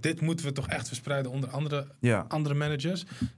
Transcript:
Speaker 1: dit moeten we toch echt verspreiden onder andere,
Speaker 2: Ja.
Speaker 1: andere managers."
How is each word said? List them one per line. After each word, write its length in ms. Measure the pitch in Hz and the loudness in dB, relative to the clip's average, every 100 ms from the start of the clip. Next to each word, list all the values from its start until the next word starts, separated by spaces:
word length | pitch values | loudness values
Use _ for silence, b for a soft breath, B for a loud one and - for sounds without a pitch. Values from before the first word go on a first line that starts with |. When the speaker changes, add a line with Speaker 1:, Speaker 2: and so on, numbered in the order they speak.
Speaker 1:
dit 200 | 151 165 | 0 2
moeten 260 | 156 165 139 | 2 0 -2
we 60 | |
toch 160 | 139 - | -2 -2
echt 180 | 151 - | -2 -4
verspreiden 420 | 120 143 139 127 | -6 -2 -2 -2
onder 180 | 135 127 | -2 -4
andere, 360 | 139 151 143 139 - | -2 -2 -2 -4 2
Speaker 2:
Ja. 240 | 120 104 120 | 4 4 2
Speaker 1:
andere 260 | 156 147 | 0 2
managers." 500 | 143 147 143 160 175 - B 123 | 2 2 0 0 -2 -4 B -4